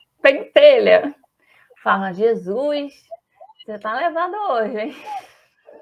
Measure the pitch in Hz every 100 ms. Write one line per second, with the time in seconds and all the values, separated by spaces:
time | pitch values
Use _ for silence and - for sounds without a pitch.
0 | _ _ 277 285 - 262 294 254 196 180
1 | 285 - _ _ _ _ _ _ 220 196
2 | 196 180 226 208 180 214 294 294 285 _
3 | _ 659 _ _ - _ - 208 214 240
4 | 339 330 359 415 392 240 214 214 240 -
5 | 855 807 - _ _ _ _ -